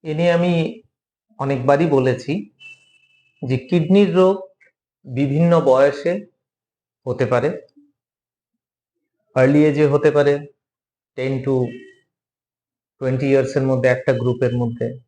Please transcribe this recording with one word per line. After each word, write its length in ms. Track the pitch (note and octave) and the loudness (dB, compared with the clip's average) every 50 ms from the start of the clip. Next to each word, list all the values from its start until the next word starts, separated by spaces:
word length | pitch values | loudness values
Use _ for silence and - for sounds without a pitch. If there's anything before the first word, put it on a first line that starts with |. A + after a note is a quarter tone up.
| _ D#3+ | _ -8
এ 20 | D3+ | -4
নিয়ে 180 | D#3 E3+ F3 | 0 0 2
আমি 500 | E3+ E3+ F3 F3+ F3 E3 D#3+ - - - _ _ _ _ _ _ _ _ _ _ _ | 2 2 2 2 0 0 -2 -4 -6 -12 _ _ _ _ _ _ _ _ _ _ _
অনেকবারই 480 | _ C3+ C#3 C#3 B2+ A#2+ C3+ C#3+ C#3+ E3+ | _ -4 -4 -4 -2 2 2 2 2 2
বলেছি 680 | E3 D3 C3+ C3 C3 B2 B2 - - B2+ G#2+ G#2 - _ _ - - - _ _ _ _ _ _ _ _ _ _ _ _ _ - | 2 2 2 2 0 -2 -4 -6 -8 -8 -8 -8 -12 _ _ -20 -20 -20 _ _ _ _ _ _ _ _ _ _ _ _ _ -6
যে 100 | B2 C3 | -4 -4
কিডনির 580 | B2+ - - F#3 F3 D#3 D#3 F#3+ G3+ G3+ F#3 E3 | -4 -4 -2 -2 -2 0 2 4 4 4 2 2
রোগ 340 | F3+ F#3 F#3 G3+ F#3+ - - _ _ _ _ _ _ _ _ _ _ _ | 2 2 2 2 -2 -8 -18 _ _ _ _ _ _ _ _ _ _ _
বিভিন্ন 560 | C#3 B2+ B2 C#3+ C3+ C#3 D3+ E3+ E3+ E3+ E3 | -10 -4 -4 -4 -2 0 0 2 4 2 2
বয়সে 680 | - C3+ C3 C3 C#3 C#3+ C#3+ - - E3 F3+ G#3 G#3 - _ _ _ _ _ _ _ _ _ _ _ _ _ _ _ | 4 4 4 4 4 2 2 -2 -4 -4 -4 -4 -8 -14 _ _ _ _ _ _ _ _ _ _ _ _ _ _ _
হতে 200 | B2+ B2 - C3 | -10 -4 -2 -2
পারে, 360 | A2+ A#2+ A#2+ B2+ D3+ F#3 - - _ _ _ _ _ _ _ _ _ _ _ _ _ _ _ _ _ _ _ _ _ _ _ _ _ _ _ _ _ _ _ _ _ _ | 0 0 0 0 -2 -6 -6 -14 _ _ _ _ _ _ _ _ _ _ _ _ _ _ _ _ _ _ _ _ _ _ _ _ _ _ _ _ _ _ _ _ _ _
আর্লি 300 | C3 C3 C3 C#3+ D3 D3+ | 2 2 4 4 4 4
এজে 220 | D3+ C#3+ D3 D3+ | 2 2 2 0
হতে 240 | C#3+ C#3+ D3 D3 D#3 | 2 2 2 2 2
পারে, 360 | C#3+ D3 C#3+ C#3+ C#3+ C#3+ D3 - _ _ _ _ _ _ _ _ _ _ _ _ _ | 2 4 2 2 0 -2 -4 -14 _ _ _ _ _ _ _ _ _ _ _ _ _
টেন 280 | - B2+ C3 C3+ C3 B2+ | -8 -6 -4 -4 -4 -4
to 220 | C#3 C3+ C3 B2 - - - - - _ _ _ _ _ _ _ _ _ _ _ _ _ _ _ _ _ _ _ _ _ _ | -2 -2 -2 -2 -4 -8 -14 -20 -20 _ _ _ _ _ _ _ _ _ _ _ _ _ _ _ _ _ _ _ _ _ _
টোয়েন্টি 280 | C3+ C3 B2+ C3 C#3+ | -6 -4 -4 -2 0
ইয়ার্সের 360 | C3+ C3+ C3+ C3 C3 - D3 C3+ | 2 2 2 2 0 -2 -2 0
মধ্যে 260 | C3+ C3 B2+ B2 B2+ | 0 -2 0 2 0
একটা 240 | B2 B2+ - - C3 | 0 0 0 -2 -2
গ্রুপের 440 | - A#2 B2 B2 A#2+ C3 B2 B2+ | -2 0 -2 -2 0 -2 -2 -2
মধ্যে 420 | B2 A#2+ A#2 A#2 - A#2 A#2 B2 C3 _ | -2 -4 -4 -4 -6 -8 -8 -8 -12 _